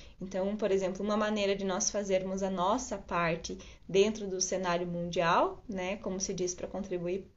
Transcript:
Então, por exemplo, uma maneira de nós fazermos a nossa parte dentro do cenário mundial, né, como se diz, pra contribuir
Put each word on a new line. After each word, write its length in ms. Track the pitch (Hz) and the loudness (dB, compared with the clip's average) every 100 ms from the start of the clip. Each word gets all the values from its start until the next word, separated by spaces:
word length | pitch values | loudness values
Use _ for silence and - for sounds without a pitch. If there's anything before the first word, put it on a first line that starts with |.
| - - | -18 -12
Então, 360 | 190 190 196 214 | -6 -2 0 0
por 140 | 208 | 2
exemplo, 340 | 190 185 185 | 2 2 -2
uma 120 | 202 208 | 0 2
maneira 380 | 214 214 196 | 2 2 2
de 100 | 196 | 2
nós 260 | 196 185 - | 0 0 0
fazermos 520 | 208 196 185 190 190 | -2 2 2 2 -2
a 60 | 190 | -2
nossa 480 | 190 180 247 - 202 | 0 2 0 -2 -8
parte 600 | - 180 170 170 - 190 - - - | -4 0 0 0 -4 -10 -12 -18 0
dentro 400 | 185 208 214 202 | 4 4 4 -4
do 140 | 185 | -2
cenário 460 | 185 185 185 175 175 | 0 0 2 0 0
mundial, 760 | 175 175 180 170 196 359 381 - | -2 -2 2 4 6 4 0 -8
né, 280 | 190 180 208 | -4 -4 -4
como 220 | 202 185 | -4 -4
se 140 | 190 | -4
diz, 220 | 180 180 | -2 -2
pra 120 | - - | -2 -6
contribuir 600 | 190 196 180 170 190 - | -6 -4 -4 -2 -4 -6